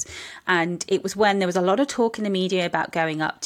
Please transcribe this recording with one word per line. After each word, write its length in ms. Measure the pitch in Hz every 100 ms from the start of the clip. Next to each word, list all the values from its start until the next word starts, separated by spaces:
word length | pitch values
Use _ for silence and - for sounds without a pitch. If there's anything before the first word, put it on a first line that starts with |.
| - - - - -
And 380 | 175 165 170 -
it 140 | 190
was 120 | 190
when 240 | 196 214 196
there 100 | 185
was 40 | 180
a 120 | 180
lot 100 | 214
of 60 | 285
talk 320 | - 226 226
in 60 |
the 60 | 208 190
media 240 | 185 185 175
about 240 | 160 - 170
going 200 | 160 151
up 180 | 156 -